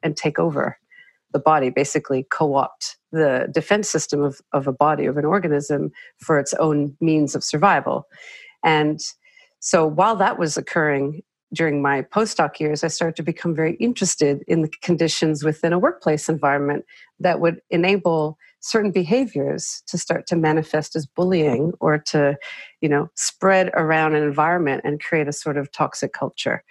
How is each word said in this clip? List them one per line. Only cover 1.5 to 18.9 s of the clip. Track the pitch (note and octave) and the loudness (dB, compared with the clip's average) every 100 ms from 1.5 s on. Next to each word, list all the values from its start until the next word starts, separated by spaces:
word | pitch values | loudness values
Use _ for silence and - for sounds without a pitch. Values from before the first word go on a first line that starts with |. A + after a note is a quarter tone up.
| D#3 C3 | 4 2
basically | B2 - D#3 - C3 C3+ | 0 0 -2 -2 -4 -2
co-opt | - D#3 C#3 - - - - _ | -2 0 2 -2 -6 -12 -12 _
the | D#3+ D3+ B2+ - | 0 2 2 0
defense | C#3 - G#3 G#3 | -2 0 0 0
system | D#3+ - D3 | -2 -2 0
of, | C#3+ C3+ _ | -2 -4 _
of | C#3+ C3+ | -2 -2
a | |
body, | C3 D3 D3 | 0 2 2
of | D3 C#3+ | 0 0
an | D3 | 0
organism, | G3 F3 D3 D3 D3 D3+ - - _ | 0 2 -2 0 -2 -2 -6 -20 _
for | - D3+ | 0 0
its | C#3 | 0
own | - D#3 D3 C#3+ C#3 | 0 2 2 0 0
means | E3 D#3 C#3+ | 2 2 2
of | - | 0
survival. | - D3+ G3 E3 C3 - - - - - - _ | -4 2 4 4 2 -4 -6 -20 -20 -20 -20 _
And | E3 D#3 D3+ D3+ - - _ _ _ _ | 2 4 2 0 -8 -14 _ _ _ _
so | - F#3 D#3+ | 2 4 4
while | D3+ G3 A3 | 4 2 4
that | G3+ B3 | 0 2
was | E3+ D3 | -2 -4
occurring | - - D3+ C#3+ C#3 D3+ - _ _ | -4 0 2 2 0 -6 -16 _ _
during | D#3+ E3 C#3+ | -2 0 0
my | C#3+ C#3 | 0 0
postdoc | C3 - A3 - D3+ - | -2 -2 -2 0 -2 0
years, | D3+ D3+ | -2 -2
I | E3 | -2
started | - E3 E3 | -2 -4 -2
to | |
become | D#3 E3 F3 | -6 -4 -4
very | D#3+ D#3+ | 0 -2
interested | - A#3 A#3+ F#3 - C#3+ C#3+ - | 0 -2 0 -2 2 2 2 0
in | E3 | 0
the | D#3 - | 0 -4
conditions | - E3+ E3 - D#3 D3+ | -2 0 0 0 0 0
within | D3 D#3 E3+ | -2 0 0
a | F3 | 2
workplace | B3 F4 - D3+ - | 2 0 -2 -2 -2
environment | D#3 C#3+ C#3+ C#3+ D3 - - - _ | 0 0 0 0 -4 -6 -20 -20 _
that | F3+ E3+ | -2 2
would | E3+ E3+ _ | 0 -2 _
enable | E3+ F3 G3+ F3 D#3+ D3+ D#3 _ _ | 0 2 2 2 0 -2 -6 _ _
certain | - A3 G#3 | -4 0 0